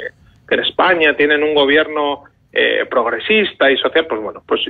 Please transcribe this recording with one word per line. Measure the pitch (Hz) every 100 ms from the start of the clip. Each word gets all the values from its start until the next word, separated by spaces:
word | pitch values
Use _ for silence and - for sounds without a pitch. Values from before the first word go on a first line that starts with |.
| 127 - _ _ -
que | -
en |
España | - - 165 175 156 143
tienen | 147 147
un | 151
gobierno, | 147 139 147 151 151 147 139 - _ _
eh, | - 120 110 113
progresista | 127 117 113 - 220 202 - 139
y | 135
social, | 135 160 160
pues | 113
bueno, | 104 - -
pues | 123